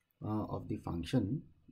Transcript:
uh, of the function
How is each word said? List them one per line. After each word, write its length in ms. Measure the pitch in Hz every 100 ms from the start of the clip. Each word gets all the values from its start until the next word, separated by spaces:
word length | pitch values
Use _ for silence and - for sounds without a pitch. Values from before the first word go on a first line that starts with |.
| _ _
uh, 220 | 107 107 -
of 200 | 98 104
the 120 | 104
function 640 | - 85 82 131 98 156 - - -